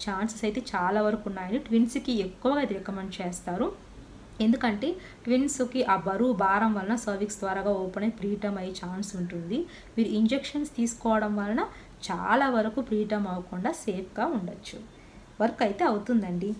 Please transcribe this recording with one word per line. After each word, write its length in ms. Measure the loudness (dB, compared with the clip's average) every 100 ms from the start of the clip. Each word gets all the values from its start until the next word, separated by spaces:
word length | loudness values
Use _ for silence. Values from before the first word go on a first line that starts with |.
| -4
ఛాన్సెస్ 340 | -2 -2 -2
అయితే 180 | -2 -2 -4 0
చాలా 260 | 2 4
వరకు 280 | 2 0 -4
ఉన్నాయని 280 | -6 -2 -4
ట్విన్స్‌కి 540 | 2 4 4 2 -2
ఎక్కువగా 500 | 0 -2 0 2 2
ఇది 120 | 2
రికమెండ్ 400 | -2 -4 -6 -6 -6
చేస్తారు. 720 | -6 -6 -6 -2 -2 -4 -16 -20 -18 -20 -20 0
ఎందుకంటే 500 | 4 4 2 0 -2 -4 -8 -12
ట్విన్స్‌కి 600 | 2 2 2 0 -2 0
ఆ 120 | 2 2
బరువు 380 | 2 2 4
భారం 400 | 4 4 6 4
వలన 220 | 2 0 -2
సర్విక్స్ 440 | 0 -2 -2 -2
త్వరగా 320 | -2 0 0
ఓపెన్ 320 | 0 0 -2
అయ్యి 140 | -2 -2
ప్రీటర్మ్ 400 | -2 -2 -2 -2
అయ్యే 160 | -6 -8 -8
ఛాన్స్ 300 | -6 -6 -4
ఉంటుంది. 500 | -4 -4 -4 -4 -4 -8 -8 0
మీరు 120 | 2
ఇంజెక్షన్స్ 680 | 4 4 4 -2 -4 -4 -2
తీసుకోవడం 600 | -2 0 2 2 2 -2
వలన 240 | 0 0 -2 -6 -20 -16 -6
చాలా 380 | -4 2 4 4
వరకు 320 | 2 2 -2
ప్రీటర్మ్ 460 | -2 0 0 0 -2
అవ్వకుండా 440 | -4 -6 -4 -4
సేఫ్గా 540 | -4 -4 -4 -6 -2 -2
ఉండొచ్చు. 540 | 0 -4 -10 -14 -16 -16 -20 -20 -20 -20 -2
వర్క్ 220 | 0 2
అయితే 200 | 0 2
అవుతుందండి. 680 | 2 2 2 2 2 -2 -2 -4